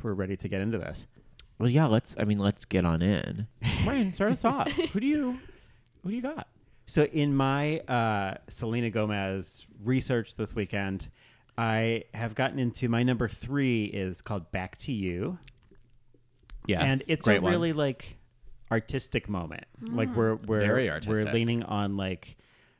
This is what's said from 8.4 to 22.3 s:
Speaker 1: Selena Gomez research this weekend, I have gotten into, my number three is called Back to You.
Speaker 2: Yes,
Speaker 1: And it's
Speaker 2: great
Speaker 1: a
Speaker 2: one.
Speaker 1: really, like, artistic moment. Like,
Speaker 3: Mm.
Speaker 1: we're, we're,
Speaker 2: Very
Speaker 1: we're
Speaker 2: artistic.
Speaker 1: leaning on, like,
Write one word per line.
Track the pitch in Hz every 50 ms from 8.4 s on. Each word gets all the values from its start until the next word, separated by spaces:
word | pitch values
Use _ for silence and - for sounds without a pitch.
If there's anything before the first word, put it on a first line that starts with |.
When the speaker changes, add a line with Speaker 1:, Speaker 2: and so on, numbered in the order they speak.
| - -
Speaker 1:
Selena | - - - 113 113 120 120 117
Gomez | 98 113 107 107 104 101 98 95 95 98 92 - - - - - - - 101
research | 113 131 131 123 - 131 117 110 - -
this | - 110 - -
weekend, | - 101 90 - 101 98 98 95 92 - - - _ - - - _ _ _ _
I | - 117 113 110 110 113 113 113 113 - - -
have | 107 117 117 110
gotten | - 127 135 - 135
into, | 127 120 113 - - 120
my | 117 117 123
number | 127 127 117 123 107
three | - - - 123 135 143 139 131 120 113 107
is | 101 - 101 95 92 90 -
called | - - 110 101 82 -
Back | - 95 92 92 - -
to | - - 135
You. | 107 98 92 87 87 101 143 185 175 - - - _ _ _ - - - - - - - - - _ _ _ _ - - - - - -
Speaker 2:
Yes, | - 101 85 80
Speaker 1:
And | 135 135 135 135 -
it's | 160 - -
Speaker 2:
great | 214 208 190
Speaker 1:
a | 185
Speaker 2:
one. | 175 175
Speaker 1:
really, | 170 170 170 160
like, | 151 147 139 131 - - - - - - - _ _ - - - - - - 117
artistic | 113 110 - - 135 - - - 127 - -
moment. | 104 92 85 80 76 - - - - - -
Like, | 113 117 120 110 107
Speaker 3:
Mm. | -
Speaker 1:
we're, | 120 113 113 110
we're, | 110 - 104 113 107
Speaker 2:
Very | 104 101 104 127 127 98
Speaker 1:
we're | 73
Speaker 2:
artistic. | 78 82 104 110 107 107 104 -
Speaker 1:
leaning | 117 117 117 117 117 113
on, | - 101 101 101 101 101
like, | 98 98 95 92 - - -